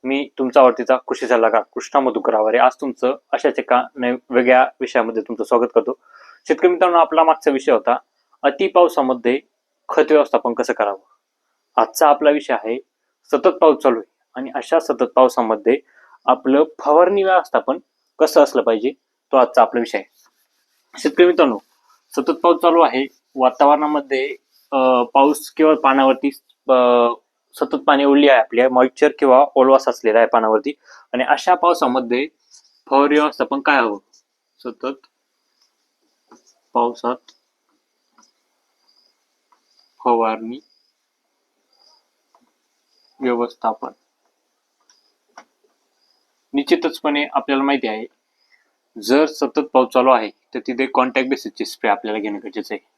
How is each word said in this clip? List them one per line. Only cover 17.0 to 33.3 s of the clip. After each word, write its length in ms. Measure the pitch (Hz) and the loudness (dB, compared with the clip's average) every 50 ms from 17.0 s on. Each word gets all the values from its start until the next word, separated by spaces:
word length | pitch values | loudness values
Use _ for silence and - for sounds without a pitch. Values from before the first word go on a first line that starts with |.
| 180 180 202 202 190 | 4 4 2 0 0
व्यवस्थापन 540 | 190 185 180 - - - 117 - - 139 170 _ _ _ _ _ _ _ - | 0 0 0 -2 0 -4 -4 -2 -2 -8 -8 _ _ _ _ _ _ _ -2
कसं 240 | 156 156 - 165 147 | -2 2 4 4 2
असलं 180 | 143 - 131 | 4 2 -2
पाहिजे, 300 | 110 117 113 104 113 131 156 _ _ _ _ _ _ _ | 0 0 -2 -2 -4 -6 -8 _ _ _ _ _ _ _
तो 60 | - | 2
आजचा 240 | 131 123 120 - 131 | 2 2 4 4 2
आपला 180 | 113 110 - 120 | 2 2 0 -6
विषय 180 | 117 113 - | -6 -4 -8
आहे. 140 | 104 92 _ _ _ _ _ _ _ _ _ _ _ _ _ _ _ _ _ _ | -10 -10 _ _ _ _ _ _ _ _ _ _ _ _ _ _ _ _ _ _
शेतकरी 280 | - - 151 - - 180 | -6 -6 -6 2 2 2
मित्रांनो, 320 | 175 170 151 160 135 113 101 _ _ _ _ _ _ _ _ _ _ - | 2 4 2 2 0 0 -4 _ _ _ _ _ _ _ _ _ _ -8
सतत 160 | 143 127 160 | -6 -4 -4
पाऊस 300 | 165 170 - 175 170 170 | -4 0 2 0 0 2
चालू 200 | - 170 165 170 | 2 2 4 4
आहे. 260 | 165 131 117 127 139 135 _ _ _ _ _ | 2 2 0 -4 -6 -6 _ _ _ _ _
वातावरणामध्ये, 1000 | 135 127 127 127 - 143 143 147 147 151 151 151 147 139 135 135 131 135 147 135 - _ _ _ _ _ _ | 0 0 0 2 2 2 2 2 2 0 -4 -4 -4 -4 -4 -6 -4 -4 -6 -10 -14 _ _ _ _ _ _
अ, 320 | 139 135 131 127 127 123 120 | -2 0 2 2 2 2 0
पाऊस 480 | 120 _ 139 139 143 147 143 - - | 0 _ 2 2 2 2 -2 -8 -16
केवळ 240 | _ - 156 156 156 | _ 2 4 4 4
पानावरती, 520 | 156 156 139 131 135 135 135 131 135 135 139 139 - _ _ _ _ _ - | 4 2 0 2 4 2 2 2 0 -2 -8 -8 -8 _ _ _ _ _ 0
अ, 380 | 131 127 123 123 120 120 120 120 120 - _ _ _ _ _ _ _ | 2 2 4 4 4 4 2 0 -2 -6 _ _ _ _ _ _ _
सतत 220 | - - 131 - | -6 -6 -4 -4
पाणी 280 | 139 - - 143 139 143 | -4 0 0 0 2 4
ओढली 260 | 139 139 143 143 143 | 4 4 4 6 6
आहे, 100 | 135 120 | 6 4
आपल्या 300 | - - 117 117 123 131 | 2 0 0 0 0 2
मॉइश्चर 400 | 127 127 131 131 _ - 151 151 147 - | 4 2 2 0 _ 0 0 0 0 0
किंवा 260 | 147 135 127 127 147 143 _ | 2 4 6 6 4 4 _
ओलवा 220 | 139 127 131 135 | 2 4 4 4
साचलेला 400 | 131 131 - 120 - - 113 107 | 4 2 0 -6 -2 -2 0 2
आहे 100 | 113 117 | 2 2
पानावरती 460 | - - 117 110 110 110 107 101 143 143 _ _ _ - - _ _ - | 2 2 0 2 2 0 0 -2 -4 -10 _ _ _ -20 -20 _ _ -6
आणि 100 | 123 127 | -6 -2
अशा 320 | 127 147 139 - 185 180 | -2 -2 -2 0 -2 -2
पावसामध्ये 720 | 180 - 175 175 - 151 131 139 131 123 117 120 123 139 160 _ _ _ _ _ - _ _ _ _ _ - | 0 2 -2 0 0 -2 -2 -2 -4 -4 -4 -4 -4 -4 -8 _ _ _ _ _ -20 _ _ _ _ _ -2
फवारणी 300 | 135 135 143 143 147 151 | 0 2 2 2 2 0
व्यवस्थापन 400 | 151 147 | 0 -2